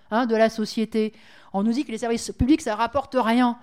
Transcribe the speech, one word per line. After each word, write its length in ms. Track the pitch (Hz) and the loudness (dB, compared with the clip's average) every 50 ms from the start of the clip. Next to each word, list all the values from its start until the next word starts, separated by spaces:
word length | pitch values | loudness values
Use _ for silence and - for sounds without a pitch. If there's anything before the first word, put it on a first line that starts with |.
| _ - | _ -4
hein, 160 | 214 233 262 | -2 -2 0
de 100 | 226 226 | 0 2
la 140 | 220 220 220 | 2 2 2
société. 640 | 220 220 214 - - 226 220 220 - 220 220 214 - - - - - - - - - | 2 -2 -6 -4 -2 -4 -4 -2 0 -2 -2 -2 -4 -12 -20 -20 -20 -20 -18 -8 -4
On 80 | 196 | -2
nous 120 | 202 233 226 | 0 0 0
dit 120 | 277 294 | -2 -4
que 60 | - | -6
les 80 | 220 202 | -6 -6
services 320 | 247 233 233 226 - - | -4 -4 -4 -4 -4 -8
publics, 300 | - - 262 247 320 311 | -2 0 4 4 4 2
ça 140 | - 233 208 | 2 -4 -2
rapporte 400 | 208 233 233 - 277 269 - 262 254 | -2 -2 -2 -2 -4 -4 -2 -2 0
rien. 400 | 214 226 233 247 247 240 233 - | 2 4 4 4 4 2 0 -4